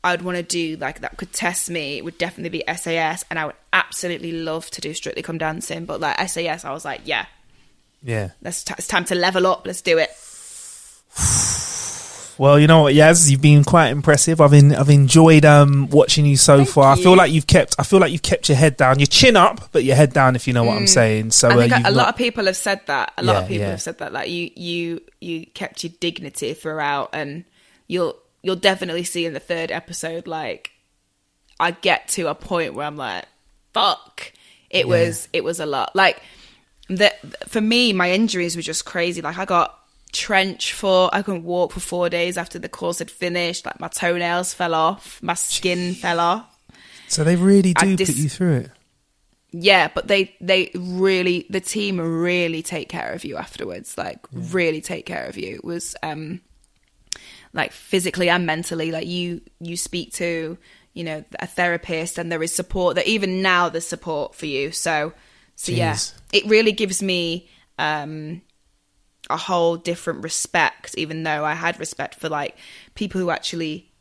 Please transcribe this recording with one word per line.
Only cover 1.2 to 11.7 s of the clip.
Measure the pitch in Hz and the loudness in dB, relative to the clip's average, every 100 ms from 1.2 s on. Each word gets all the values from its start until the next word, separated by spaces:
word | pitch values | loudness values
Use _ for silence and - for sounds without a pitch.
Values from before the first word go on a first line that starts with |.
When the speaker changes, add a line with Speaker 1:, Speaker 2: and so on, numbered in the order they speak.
| 175 | -12
Speaker 1:
test | - 180 175 - | -6 -4 -4 -6
me, | 170 147 147 | -6 -8 -8
it | |
would | 170 - | -12 -8
definitely | 170 - 170 | -8 -8 -10
be | 160 - | -8 -8
S | 170 - | -8 -4
A | 165 | -4
S, | 160 170 - | -4 -6 -8
and | 165 | -8
I | 151 | -8
would | - _ | -10 _
absolutely | 185 - - 180 170 165 | -2 -2 -6 -8 -8 -8
love | 165 165 160 - | -8 -6 -8 -10
to | - | -12
do | 156 165 | -12 -10
Strictly | - - | -10 -10
Come | - 165 | -10 -6
Dancing, | 156 156 - 165 170 | -6 -6 -10 -10 -10
but, | - | -6
like, | 156 - | -4 -4
S | 185 - | -4 -4
A | 170 | -6
S, | 151 147 | -6 -8
I | |
was | 143 | -10
like, | 147 - 151 | -10 -12 -6
"Yeah. | 127 - _ _ _ _ _ _ _ | -6 -6 _ _ _ _ _ _ _
Speaker 2:
Yeah. | 131 110 92 _ | -6 -6 -6 _
Speaker 1:
Let's | - 170 | -10 -10
t-, | - - | -10 -10
it's | - | -4
time | 196 175 | -4 -2
to | 175 | -2
level | 175 185 185 | 0 0 0
up. | - 190 | 0 -6
Let's | 180 | -8
do | - 165 | 0 0
it." | 156 - - - - - - - - - _ - - - - - - | 0 -6 -20 -20 -20 -20 -20 -20 -20 -20 _ -4 -2 0 -2 -4 -8